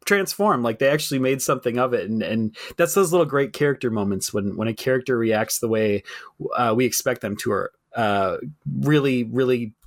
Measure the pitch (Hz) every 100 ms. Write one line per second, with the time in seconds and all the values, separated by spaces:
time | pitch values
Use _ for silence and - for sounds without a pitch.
0 | - 202 190 - 208 139 117 110 135 147
1 | - 135 131 135 - 131 123 120 127 117
2 | 92 110 87 113 107 - - - 170 196
3 | 180 175 147 139 139 - 147 135 123 110
4 | 101 95 - 104 98 98 110 107 131 131
5 | 127 120 113 107 110 - 113 110 107 104
6 | - - - - - - 120 113 127 -
7 | 131 123 107 104 117 98 95 _ _ 120
8 | 107 101 95 85 - - 147 135 135 151
9 | 139 127 113 120 127 123 110 -